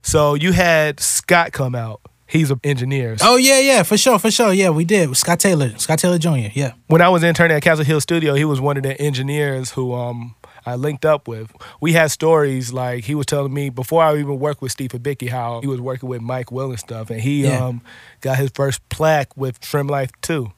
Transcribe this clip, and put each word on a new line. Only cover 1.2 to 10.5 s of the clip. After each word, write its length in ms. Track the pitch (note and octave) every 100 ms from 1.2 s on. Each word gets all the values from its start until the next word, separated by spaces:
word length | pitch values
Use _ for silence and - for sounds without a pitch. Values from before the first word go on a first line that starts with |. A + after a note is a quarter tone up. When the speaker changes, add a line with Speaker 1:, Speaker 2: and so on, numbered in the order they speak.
| - F3 E3
Speaker 1:
come 220 | - C3
out. 260 | B2 A2+ G#2+ - _ _
He's 240 | D#3+ D3
an 100 | C3
engineer. 520 | C#3+ C3+ C3 C#3 A#2+ A2
Speaker 2:
Oh, 160 | G3+ B3+
yeah, 220 | C4 C4+
yeah, 220 | C4+ B3+
for 160 | F3 G#3+
sure, 200 | C4 G#3+
for 120 | A3
sure. 220 | G#3 A3
Yeah, 160 | F#3+ F#3
we 140 | D#3 E3+
did. 280 | G#3 D#3 C3
Scott 200 | - E3+
Taylor, 380 | G3 E3+ C3 -
Scott 200 | - D#3
Taylor 180 | F3+ F3
Junior, 320 | E3 C#3 G#2+
yeah. 180 | B2+ C3+ - _
Speaker 1:
When 160 | D#3+
I 80 | F3
was 120 | F3+
interning 340 | E3+ E3 E3+ D3+
at 60 |
Castle 220 | E3+ D#3
Hill 160 | D3 D#3
Studio, 340 | - E3+ D#3
he 100 | C#3 D3+
was 120 | C3+
one 180 | C#3 C#3
of 40 |
the 140 | C3+ C3+
engineers 680 | D3 C3 C3+ D3 D3 C3 B2+
who, 200 | - B2+
um, 420 | B2 A#2+ A#2+ A#2+ - -